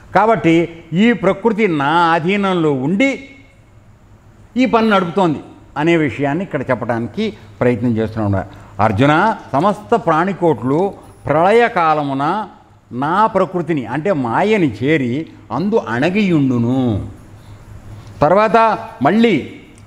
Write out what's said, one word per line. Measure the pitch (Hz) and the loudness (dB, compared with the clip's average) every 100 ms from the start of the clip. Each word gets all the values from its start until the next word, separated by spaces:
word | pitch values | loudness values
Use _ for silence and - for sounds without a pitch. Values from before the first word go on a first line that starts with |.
| - | -4
కాబట్టి | 180 220 220 165 165 165 - - | 0 2 2 2 2 0 -6 -6
ఈ | 160 226 | 0 2
ప్రకృతి | 240 185 190 233 208 214 | 2 0 0 -2 0 0
నా | 151 139 | 0 0
ఆధీనంలో | 165 170 170 165 202 196 180 156 | 2 2 2 0 0 0 0 0
ఉండి | 135 139 196 269 247 - - - _ _ - - _ _ - - - - 240 | 0 -2 0 0 -2 -10 -20 -20 _ _ -20 -20 _ _ -20 -20 -20 -10 -2
ఈ | 254 | 2
పని | 226 220 | 2 4
నడుపుతోంది | 196 175 196 175 123 - - - 139 | 2 0 0 0 0 -6 -20 -12 -4
అనే | 165 170 | 0 2
విషయాన్ని | 151 107 139 151 | 0 -2 -4 -4
ఇక్కడ | 196 143 | -6 -6
చెప్పడానికి | 127 120 113 117 117 - 214 110 - - | -4 -4 -2 -4 -4 -6 -6 -6 -16 -2
ప్రయత్నం | 120 123 123 110 | 0 0 0 0
చేస్తున్నాడు. | 110 110 104 98 - - - - | -2 -2 -2 -2 -4 -12 -18 -2
"అర్జున, | 110 101 139 156 214 208 - | 0 2 2 4 2 -2 -4
సమస్త | 135 175 196 - | -2 0 -2 -2
ప్రాణికోట్లు | 233 - 160 185 165 170 117 123 147 196 - - - - | -2 2 0 0 0 0 0 0 -2 -2 -6 -18 -14 -2
ప్రళయకాలమున | 147 180 226 233 185 160 151 139 135 147 202 190 - _ - _ | 2 4 4 4 2 0 0 -2 -2 -2 -4 -6 -14 _ -20 _
నా | 117 143 185 220 | -6 -2 0 0
ప్రకృతిని," | 196 175 175 156 156 107 | 0 -2 -4 -4 -4 -4
అంటే | 139 175 | -4 -2
మాయని, | 165 120 127 202 214 156 104 | -2 -2 0 0 2 0 -2
"చేరి | 131 156 123 131 160 - - | 0 0 0 -4 -8 -14 -8
అందు | 117 202 220 - | -4 -2 -2 -2
అణగియుండును." | 117 156 196 196 160 135 120 117 131 123 101 - - - - - - - - - - - - | -2 -2 0 0 2 2 0 0 0 0 -2 -6 -14 -20 -20 -20 -20 -20 -20 -20 -20 -20 -2
తర్వాత | 147 190 214 226 196 - - - | 2 4 4 4 2 0 -6 -2
మళ్ళీ | 135 208 233 156 101 - - - | 0 4 4 2 -2 -14 -20 -20